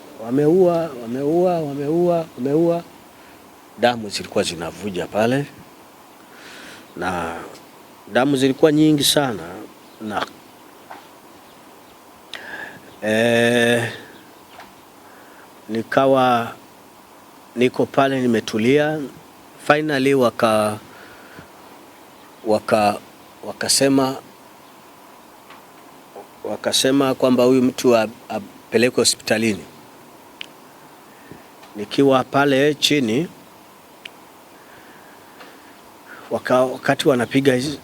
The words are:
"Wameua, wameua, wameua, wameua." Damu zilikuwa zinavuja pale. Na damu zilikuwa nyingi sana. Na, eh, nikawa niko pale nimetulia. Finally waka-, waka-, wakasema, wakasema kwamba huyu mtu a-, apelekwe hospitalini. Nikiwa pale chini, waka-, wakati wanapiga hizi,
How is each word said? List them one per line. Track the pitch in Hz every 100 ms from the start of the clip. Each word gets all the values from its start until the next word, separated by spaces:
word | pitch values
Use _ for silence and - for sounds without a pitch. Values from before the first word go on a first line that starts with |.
| - -
"Wameua, | 113 131 147 180 175 170 165 123
wameua, | 117 127 143 165 180 170
wameua, | 147 139 143 170 175 170 - -
wameua." | 131 151 170 170 - - - - - - - - - -
Damu | 120 120 104
zilikuwa | - 92 107
zinavuja | 95 170 82 156 - 175 -
pale. | 101 226 135 143 - - - - - - - - - - - - - - -
Na | 90 90 85 85 - - - - - - -
damu | 110 143 135
zilikuwa | 135 131 160
nyingi | 151 156 147
sana. | 127 151 135 98 85 - - - - -
Na, | 110 101 - - - - - - - - - - - - - - - - - - - - - - - - - - - -
eh, | 104 110 117 117 117 120 117 120 117 - - - - - - - - - - - - - - - - - -
nikawa | 113 110 139 135 135 127 120 117 - - - - - - - - - - 117
niko | 127 - 123
pale | - 135 135
nimetulia. | 123 113 - 110 113 143 151 156 127 - - - - - -
Finally | 147 156 139 135
waka-, | 139 120 - 113 107 107 107 - - - - - - - - - - - - - - - - 110
waka-, | 107 - 113 104 104 - - - -
wakasema, | - - 101 - 139 135 127 - - - - - - - - - - - - - - - - - - - - - - -
wakasema | 104 104 107 - 135 139 135
kwamba | 127 131 123
huyu | 123 131
mtu | 127 - 127 117
a-, | 110 - -
apelekwe | 110 101 - - 113 123 123
hospitalini. | 113 - - 110 113 92 - - - - - - - - - - - - - - - - - - - - - 104
Nikiwa | 104 - 139 131
pale | 123 139 143 131 147
chini, | 147 - 147 117 120 180 - - - - - - - - - - - - - - - - - - - - - - - - - - - - - -
waka-, | - - 127 131
wakati | 120 - 143 160
wanapiga | 127 113 135 135
hizi, | 127 143 139